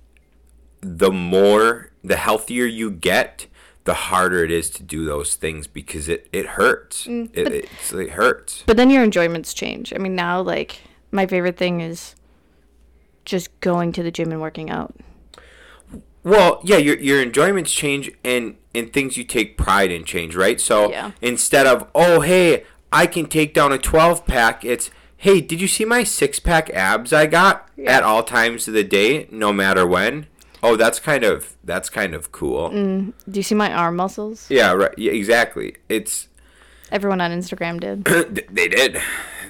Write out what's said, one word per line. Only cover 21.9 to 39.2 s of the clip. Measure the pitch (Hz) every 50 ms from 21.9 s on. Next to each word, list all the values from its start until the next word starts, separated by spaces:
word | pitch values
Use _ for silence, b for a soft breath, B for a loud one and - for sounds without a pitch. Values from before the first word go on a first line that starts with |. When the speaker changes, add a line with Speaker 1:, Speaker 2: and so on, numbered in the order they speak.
| -
Speaker 1:
"Oh, | 147 170 180 170 160
hey, | 147 160 180 185 180 170 147 - b b b b b - -
I | 151 175
can | 170 - 180 156
take | 143 - 156 151 147 -
down | 165 147 143 135
a | 131
twelve-pack," | - - - 160 160 170 175 - - - 131 131 117 113 - - -
it's, | 117 123 117 - - b b b b b
"Hey, | b - 190 196 180
did | 139 - 160 165
you | 190 185
see | - - 220
my | 220 240 247 220
six-pack | - - - 147 139 - - - - 175 160 127 -
abs | - 92 95 95 104 110 120 123 160
I | 151 156
got | 156 160 170 185 196 - - - - _
Speaker 2:
Yeah. | - 135 123 127 135
Speaker 1:
at | 90
all | 110 107 113 117
times | - - 120 113 117 117 113 - -
of | 110
the | 110 104
day, | 95 101 98 101 113 139 156 - -
no | 110 110 107 104 104
matter | 98 95 95 98 95 90
when?" | 87 90 90 98 113 131 151 151 - _ b b b b b b
Oh, | 117 117
that's | 107 113 117 120 -
kind | - 156 151 135 117
of, | 104 85 71 - - - _ -
that's | - 82 92 - -
kind | - 113 104 95 80
of | 80 82 - -
cool. | - - 69 62 67 82 82
Speaker 2:
Mm, | 87 208 202 190 190 190 196 190 - _ - -
do | 190 202
you | 190
see | - 220
my | 208 208 196 -
arm | - 170 170 170
muscles? | 175 185 190 190 - 208 214 226 214 - -
Speaker 1:
Yeah, | 139 127 110 95 90
right. | 95 98 - - -
Yeah, | 110 101 80
exactly. | 113 98 101 117 120 113 - - - 55 50 - _ _ -
It's | 110 107 104 - - - - _ _ b b b b b b b b b b b
Speaker 2:
Everyone | - 202 196 202 196 185
on | 175 170
Instagram | 170 175 180 180 - 185 175 170 170 170
did. | - 202 196 202 202
Speaker 1:
<clears throat> | - 180 170 165 - -
Th-, | - - -
they | 92 98 87 87
did. | - 110 135 123 - 95 B B B B